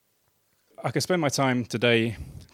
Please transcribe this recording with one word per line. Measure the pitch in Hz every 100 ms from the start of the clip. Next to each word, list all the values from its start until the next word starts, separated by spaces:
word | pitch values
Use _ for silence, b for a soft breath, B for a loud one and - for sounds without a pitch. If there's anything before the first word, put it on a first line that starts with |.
| _ _ _ _ _ _ _ -
I | 156
could | 151
spend | - 180
my | 147
time | - 131 123 113
today | 113 120 117 113 104 B B B